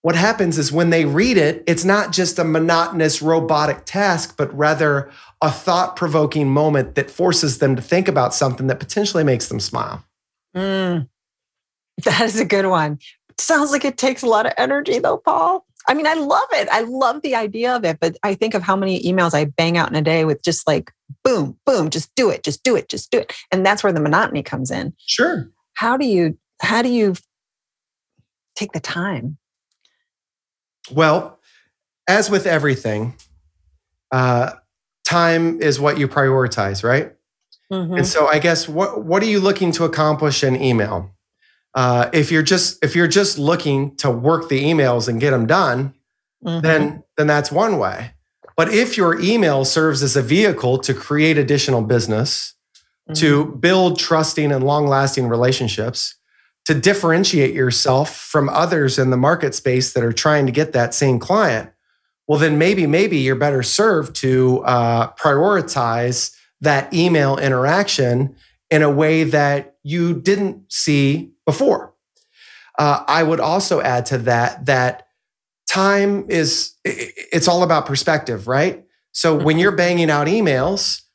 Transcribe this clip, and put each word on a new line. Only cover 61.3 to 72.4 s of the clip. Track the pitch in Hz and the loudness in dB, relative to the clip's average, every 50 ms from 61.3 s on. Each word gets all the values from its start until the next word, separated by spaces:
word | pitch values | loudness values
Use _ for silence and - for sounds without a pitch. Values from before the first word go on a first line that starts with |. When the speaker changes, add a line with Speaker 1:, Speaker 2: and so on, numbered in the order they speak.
| 185 214 220 160 117 110 - - _ _ _ _ _ _ _ _ _ _ _ | 0 2 2 2 0 -2 -6 -8 _ _ _ _ _ _ _ _ _ _ _
Speaker 1:
well, | - 151 147 | -2 0 2
then | 156 160 147 | 2 2 2
maybe, | 147 160 180 208 190 165 | 2 2 2 2 2 0
maybe | 147 147 175 202 214 180 147 | 2 2 2 2 2 0 0
you're | 131 131 135 | 0 0 0
better | 120 143 147 143 131 | 0 0 0 0 0
served | 123 - - - 208 226 202 120 - - - | -2 -2 0 2 2 2 2 0 -2 -4 -8
to, | - - 131 131 127 127 127 127 127 - | -4 -2 0 2 4 4 4 2 2 0
uh, | 123 127 120 120 117 117 117 113 - - | 0 0 2 2 2 2 0 0 -2 -4
prioritize | - - 156 143 139 165 202 208 190 156 - - 139 120 117 113 117 120 123 123 - - - - _ _ _ _ _ | -2 0 2 2 4 4 2 2 0 -2 -2 -4 -2 -2 -2 -2 -2 -2 -2 -2 -4 -6 -8 -10 _ _ _ _ _
that | - 151 143 135 135 - - | 0 0 2 2 0 -2 0
email | 160 170 175 170 156 139 135 135 | 2 2 4 4 4 2 2 0
interaction | 143 - 135 131 127 127 139 165 190 202 196 - - 135 123 120 123 139 135 - - _ _ _ _ _ _ | 0 0 0 0 2 2 2 2 2 0 0 0 0 0 0 0 0 -2 -4 -6 -12 _ _ _ _ _ _
in | 160 156 | 2 2
a | 156 147 | 4 4
way | 143 139 156 156 160 160 160 | 2 2 2 2 2 2 0
that | 139 143 147 147 143 143 143 139 - _ _ | 0 2 0 2 2 0 -2 -4 -8 _ _
you | _ 143 156 175 170 175 170 | _ -6 -4 -2 0 -2 -2
didn't | 143 - 190 202 202 202 185 - - - _ | -2 0 0 0 0 0 -4 -6 -8 -16 _
see | - - - - 147 143 139 139 143 165 - - _ _ _ | -8 -6 -2 0 2 2 2 2 0 -2 -6 -10 _ _ _
before. | - 139 - 269 262 202 - - - _ _ _ _ _ _ _ _ _ _ | -2 0 2 2 2 2 0 -4 -12 _ _ _ _ _ _ _ _ _ _